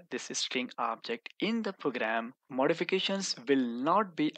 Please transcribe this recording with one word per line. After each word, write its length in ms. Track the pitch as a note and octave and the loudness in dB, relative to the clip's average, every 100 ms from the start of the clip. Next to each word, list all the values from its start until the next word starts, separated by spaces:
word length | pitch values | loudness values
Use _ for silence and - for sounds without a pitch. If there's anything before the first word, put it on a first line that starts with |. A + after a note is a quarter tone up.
| - | -6
this 180 | B2 - | -8 -6
string 400 | - - C3 B2+ - | -4 -2 -2 -4 -4
object 520 | A#2 A2+ - A#2 - - | -4 -4 -6 -6 -8 -4
in 240 | F3+ A#3 | 0 0
the 100 | G#3+ | -2
program, 640 | F#3+ D3+ A#2+ A2 A#2 A#2 - _ | -2 -4 0 0 0 -2 -10 _
modifications 880 | C3 C#3+ E3 F3 F#3+ - G3 F#3+ - A#2+ | 2 2 2 2 0 0 -2 -2 -4 2
will 180 | C#3 | 4
not 520 | B2 A#2 C#3 F#3 G#3 D#3+ | 4 0 2 4 2 0
be 180 | D#3 | -2